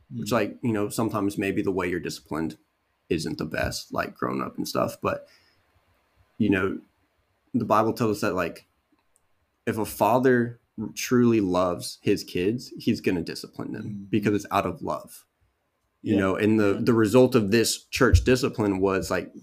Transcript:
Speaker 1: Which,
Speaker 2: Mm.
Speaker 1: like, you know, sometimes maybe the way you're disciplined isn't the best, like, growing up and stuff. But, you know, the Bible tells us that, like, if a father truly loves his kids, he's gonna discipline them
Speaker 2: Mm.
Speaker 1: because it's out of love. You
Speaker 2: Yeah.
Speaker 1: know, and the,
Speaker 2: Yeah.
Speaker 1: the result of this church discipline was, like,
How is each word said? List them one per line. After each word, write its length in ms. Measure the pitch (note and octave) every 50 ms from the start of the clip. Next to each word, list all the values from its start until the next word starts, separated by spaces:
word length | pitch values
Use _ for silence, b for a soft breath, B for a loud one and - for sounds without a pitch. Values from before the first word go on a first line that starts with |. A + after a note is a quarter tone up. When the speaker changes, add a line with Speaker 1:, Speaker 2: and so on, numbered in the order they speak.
| _ - B2+
Speaker 1:
Which, 140 | A#2 A2 G#2
Speaker 2:
Mm. 20 |
Speaker 1:
like, 260 | B2+ A2+ G#2 - - -
you 100 | - A#2+
know, 160 | A2 G#2 G#2 G#2
sometimes 480 | - - A2+ G#2+ G#2+ G#2+ G2 G2 G2 -
maybe 240 | G2+ G2 F#2 G2
the 100 | G2 G2
way 160 | F2+ F#2 F2+ F2+
you're 120 | F2+ E2+
disciplined 560 | D#2 D#2+ - - - - - D#2 D#2+ - - - _ _ _ _ _ _ _ _ _ -
isn't 300 | F#2 D#2+ D#2 - - -
the 60 | -
best, 480 | - - - B1+ B1+ B1+ - - -
like, 220 | - - - - -
growing 260 | - B1+ B1 C2 C2+
up 140 | B1 - -
and 100 | - - -
stuff. 280 | - - - - - -
But, 240 | - - - - - b b b b b b b b b b b _ _ _ _ _ _ _ _ _ _ _ -
you 120 | G#2+ G2
know, 280 | G2 F#2+ F#2 F#2 - - - _ _ _ _ _ _ _ _ _ _ _ _ _ -
the 100 | A#2+ A#2
Bible 280 | - A2 G#2+ A2+ A2
tells 240 | G#2+ - B2 A2 G#2 G2+
us 20 |
that, 120 | A2 G#2 F2+
like, 320 | F#2 F2 E2 - - - _ _ _ _ _ _ _ _ _ _ _ _ _ _ _ _ _ _ _ -
if 120 | A#2 G#2 A2
a 60 | G#2
father 760 | - - - A2 G#2 A#2 C3 B2+ C3+ B2+ A#2+ A#2 A#2+ A#2+ - _ _ - - G#2+ - -
truly 460 | - - - C3 B2 A#2+ A#2 A#2 A2
loves 580 | G2+ F2+ F2+ F2+ F#2 F2+ F2 - - - - -
his 240 | - G#2+ G2+ F2+ -
kids, 480 | - - F2+ F2+ G2+ A#2+ C3 - - - -
he's 220 | - B2 G#2+ -
gonna 220 | - A#2 F#2 E2+
discipline 500 | E2+ - C#2+ - - - _ - - -
them 120 | B1+ - - G#2 G2+ G2+ G2
Speaker 2:
Mm. 40 | G2
Speaker 1:
because 240 | A2+ G#2+ G#2 A2 G#2
it's 120 | G2 - -
out 160 | F#2 G2 F#2
of 160 | F2+ E2+ -
love. 440 | F#2+ F2 D2+ - - - - - _ _ _ _ _ _ _ _ _ _ _ _ _ _ _ _
You 120 | - A2 G#2+
Speaker 2:
Yeah. 60 | G2
Speaker 1:
know, 160 | G2 F#2+ F#2
and 220 | - G#2+ G#2 A2 G#2+
the, 160 | G#2 G2+ G2
Speaker 2:
Yeah. 60 | A2+
Speaker 1:
the 140 | A#2 A#2 A#2
result 400 | A2+ A2 G2+ G#2 B2+ B2+ B2+ B2+
of 140 | A#2+ G#2 F#2+
this 320 | G#2+ A#2 A2 - - - -
church 400 | _ - - C3+ A2 - - -
discipline 560 | B2 B2+ A#2+ C#3 A#2 - - G#2+ G2+ F#2+ F#2+
was, 300 | F#2+ G2 F#2+ F#2+ F2+ -
like, 220 | F#2 F2+ E2+ - - -